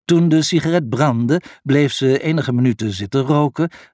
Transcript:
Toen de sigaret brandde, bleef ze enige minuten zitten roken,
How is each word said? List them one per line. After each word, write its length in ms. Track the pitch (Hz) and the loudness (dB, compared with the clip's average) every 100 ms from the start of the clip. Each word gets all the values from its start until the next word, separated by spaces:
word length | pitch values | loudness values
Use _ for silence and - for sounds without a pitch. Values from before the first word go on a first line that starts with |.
Toen 240 | - 170 170 | 0 2 4
de 140 | 156 | 2
sigaret 460 | 151 170 156 175 127 | 2 0 0 -2 -2
brandde, 540 | 120 147 117 120 165 - - | 0 0 0 0 -2 -4 -10
bleef 300 | 139 139 143 | -2 0 0
ze 280 | - 131 135 | 0 0 0
enige 320 | 160 160 131 | -2 -2 -2
minuten 400 | 123 127 110 110 | 0 0 0 -4
zitten 280 | 95 101 135 | -6 -4 -2
roken, 500 | 131 147 147 - 170 - - | 0 0 0 -2 -4 -6 -20